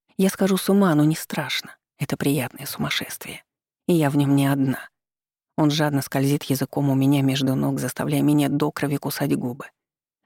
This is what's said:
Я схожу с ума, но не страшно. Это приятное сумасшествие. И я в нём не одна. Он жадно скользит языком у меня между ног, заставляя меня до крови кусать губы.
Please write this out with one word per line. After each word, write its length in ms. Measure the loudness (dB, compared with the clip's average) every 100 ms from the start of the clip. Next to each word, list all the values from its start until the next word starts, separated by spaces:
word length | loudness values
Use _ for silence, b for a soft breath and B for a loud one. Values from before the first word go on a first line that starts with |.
| _ 0
Я 120 | 0
схожу 280 | 2 0 0
с 100 | 2
ума, 280 | 4 4 4
но 80 |
не 120 | 2 0
страшно. 640 | -6 -8 -6 -8 -10 -20 _ -10
Это 180 | -6 -2
приятное 480 | 0 0 -2 -8 -14
сумасшествие. 800 | -8 -6 -6 -8 -14 -14 -18 _ _ _ _ 0
И 60 |
я 160 | 2 4
в 80 | 2
нём 180 | 4 4
не 120 | 4
одна. 420 | 2 0 -2 -8 _ _ _ _ _ _ 0
Он 120 | 0
жадно 320 | 2 0 0
скользит 420 | -2 -2 0 0
языком 460 | -2 -4 -2 -2 0
у 60 | 2
меня 260 | 4 4
между 340 | 2 0 0 0
ног, 240 | -2 -2
заставляя 440 | -6 -6 -2 0
меня 260 | 2 2 2
до 220 | 0 -2
крови 260 | -2 -4 -4
кусать 380 | -6 -4 -2 -2
губы. 300 | -4 -8 -14 _ _ _ _ _